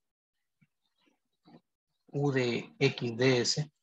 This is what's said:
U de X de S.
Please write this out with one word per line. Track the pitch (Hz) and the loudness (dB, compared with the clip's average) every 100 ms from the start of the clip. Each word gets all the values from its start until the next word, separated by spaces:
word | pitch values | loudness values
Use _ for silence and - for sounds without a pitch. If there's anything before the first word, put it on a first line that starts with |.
| _ _ _ _ _ _ _ _ _ _ _ _ _ _ _ - _ _ _ _ _ | _ _ _ _ _ _ _ _ _ _ _ _ _ _ _ -20 _ _ _ _ _
U | 143 143 | -2 0
de | 131 123 117 - - | 0 0 -2 -6 0
X | 139 - 120 113 | 0 0 -6 0
de | 131 123 | 2 2
S. | 110 - 151 _ | 0 -2 -6 _